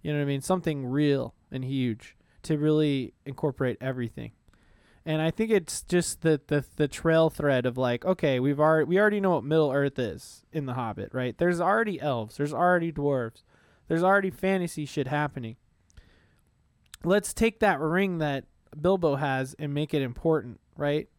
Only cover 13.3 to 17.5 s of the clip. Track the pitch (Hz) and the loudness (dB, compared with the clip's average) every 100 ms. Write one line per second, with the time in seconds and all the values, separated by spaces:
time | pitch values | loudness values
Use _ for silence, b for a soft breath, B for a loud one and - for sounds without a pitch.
13.3 | - _ b b b _ 165 180 196 190 | -10 _ b b b _ 2 4 4 2
14.3 | - 190 190 175 - 147 - 131 147 147 | -2 -2 0 -2 -6 -6 -4 -2 -2 -2
15.3 | 139 113 113 _ _ _ b b b b | -6 -12 -14 _ _ _ b b b b
16.3 | b _ _ _ _ _ - 165 202 196 | b _ _ _ _ _ -8 0 0 0
17.3 | - 226 | 0 0